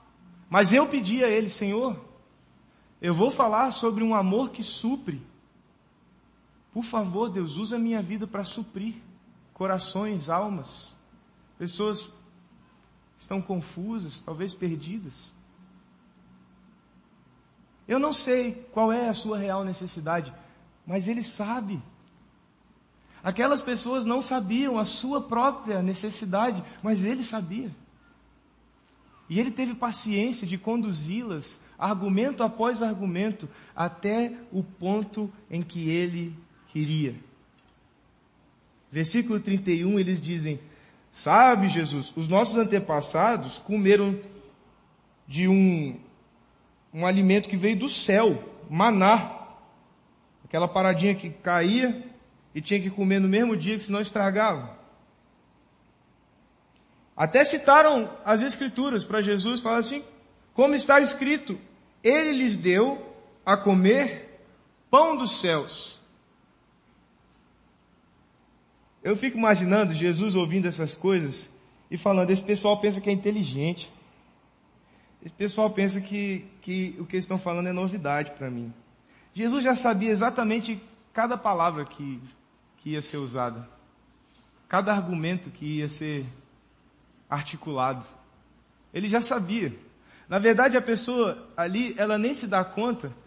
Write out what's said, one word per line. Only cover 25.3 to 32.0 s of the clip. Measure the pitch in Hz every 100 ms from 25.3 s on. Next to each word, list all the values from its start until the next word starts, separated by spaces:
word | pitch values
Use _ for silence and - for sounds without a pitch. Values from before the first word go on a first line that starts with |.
| 233 262 269 220 190
necessidade, | 185 185 214 214 196 196 240 185 - -
mas | 208 208
Ele | 196 262
sabia. | 233 220 170 208 240 143 - _ _ _ _ _ _ _ _ _ _ _ _ _ _
E | 170
Ele | 254
teve | 254 254
paciência | 240 240 - 214 202 233 233 180
de | 180
conduzi-las, | - 240 220 160 151 208 240 160 135 - - -
argumento | 190 202